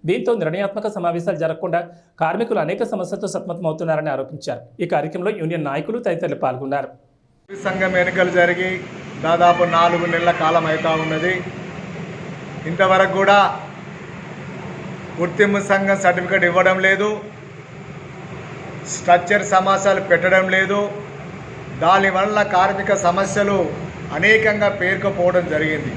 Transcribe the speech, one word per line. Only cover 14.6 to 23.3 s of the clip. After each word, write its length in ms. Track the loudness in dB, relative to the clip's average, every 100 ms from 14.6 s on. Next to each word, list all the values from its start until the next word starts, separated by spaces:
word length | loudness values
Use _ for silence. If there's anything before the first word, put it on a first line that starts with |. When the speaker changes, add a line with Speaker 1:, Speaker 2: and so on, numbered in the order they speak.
| -12 -12 -12 -12 -12 -6
Speaker 2:
గుర్తింపు 400 | -4 2 2 2 2
సంఘం 280 | 2 2 4
సర్టిఫికెట్ 460 | 4 2 0 2
ఇవ్వడం 360 | 4 4 4 4
లేదు, 420 | 2 2 0 -2 -8 -16 -18 -18 -18 -18 -16 -16 -16 -16 -14 -14 -14 -14 -12 -12 -10
స్ట్రక్చర్ 520 | -6 4 4 6 0 4
సమావేశాలు 560 | 2 4 2 4 2
పెట్టడం 480 | 2 2 4 4 4
లేదు. 320 | 2 2 0 -2 -6 -12 -14 -14 -14 -14 -14 -12 -2 4
దానివల్ల 580 | 4 4 2 2 0
కార్మిక 500 | 2 2 2 0 0 2 2
సమస్యలు 500 | 2 0